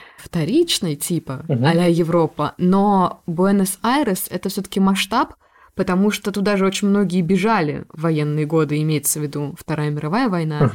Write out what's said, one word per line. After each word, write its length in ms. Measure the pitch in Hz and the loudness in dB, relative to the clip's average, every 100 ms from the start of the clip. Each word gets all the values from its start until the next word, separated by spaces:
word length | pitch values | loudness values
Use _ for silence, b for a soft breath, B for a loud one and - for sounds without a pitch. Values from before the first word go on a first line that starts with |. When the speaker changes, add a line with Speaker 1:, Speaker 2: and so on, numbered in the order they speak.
| B B | B B
Speaker 1:
вторичной, 800 | - 170 151 311 339 - 175 147 | -6 -4 0 2 0 -2 -4 -4
типа, 440 | - 165 - 135 - | -4 -4 -4 -8 -4
Speaker 2:
Мгм. 180 | 123 143 | 0 2
Speaker 1:
а-ля 200 | 170 175 | 4 4
Европа, 680 | 170 165 175 156 - 147 - | 2 2 2 0 -2 -6 0
но 640 | 180 196 202 196 180 - - | 2 4 4 4 2 -2 -6
Буэнос-Айрес — 1000 | 165 196 202 190 - 226 277 226 185 - | 0 2 2 0 -2 0 0 0 -2 -6
это 200 | 185 196 | -6 -6
все-таки 300 | 202 196 196 | -6 -4 2
масштаб, 520 | 190 196 190 233 - - b b b - | 2 2 0 -2 -2 -8 b b b -6
потому 360 | 190 185 208 | 0 2 2
что 220 | 202 208 | 0 -4
туда 240 | 202 202 202 | -2 0 2
же 80 | 190 | 0
очень 240 | 190 202 | 0 0
многие 320 | 202 185 180 | 2 2 0
бежали 640 | 165 196 214 214 147 143 - | 2 2 2 0 0 -4 -10
в 80 | 156 | -4
военные 440 | 165 151 147 151 151 | 0 0 0 0 0
годы, 360 | 160 147 151 | 2 2 0
имеется 380 | 156 147 151 151 | 0 0 -2 -4
в 40 | |
виду 320 | 147 147 147 165 | -4 -6 -8 -8
Вторая 320 | - 151 151 | -8 -4 -4
мировая 360 | 147 151 220 254 | -4 -4 -2 0
война, 360 | 175 156 151 127 | 0 -2 0 0